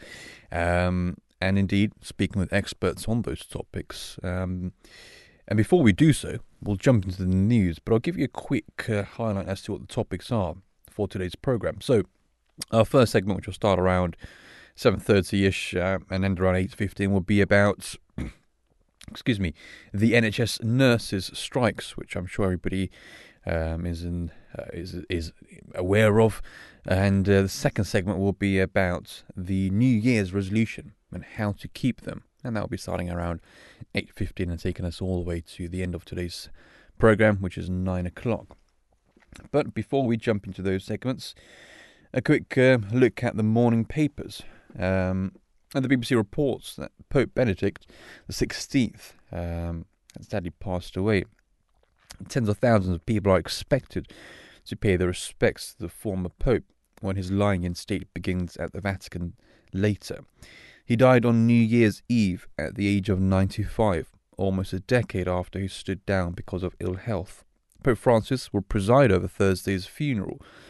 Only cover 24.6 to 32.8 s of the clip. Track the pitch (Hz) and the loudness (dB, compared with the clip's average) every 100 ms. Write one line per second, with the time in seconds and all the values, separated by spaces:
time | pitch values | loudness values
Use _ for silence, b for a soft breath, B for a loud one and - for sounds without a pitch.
24.6 | - 85 90 87 - 85 80 - - - | -12 -10 -10 -10 -6 -6 -6 -14 -20 -20
25.6 | - - 90 104 110 107 113 - B B | -14 -6 2 4 6 6 4 2 B B
26.6 | B B - 92 98 98 95 98 98 - | B B -2 2 4 2 4 4 2 0
27.6 | 143 - 98 104 90 92 98 92 101 95 | -2 0 -2 0 -2 -2 0 0 0 2
28.6 | 92 101 90 87 - - - - 90 95 | 2 0 0 -2 -8 -20 -16 -10 -4 -2
29.6 | 95 101 127 110 120 113 92 98 95 107 | 0 2 4 4 2 2 0 -2 -2 0
30.6 | 110 - - _ - 90 - - 107 101 | 0 -4 -16 _ -16 -14 -12 -6 -4 -4
31.6 | - - 127 - - - _ _ 123 107 | -10 -4 -4 -4 -10 -14 _ _ -8 -6
32.6 | 92 92 | -6 -8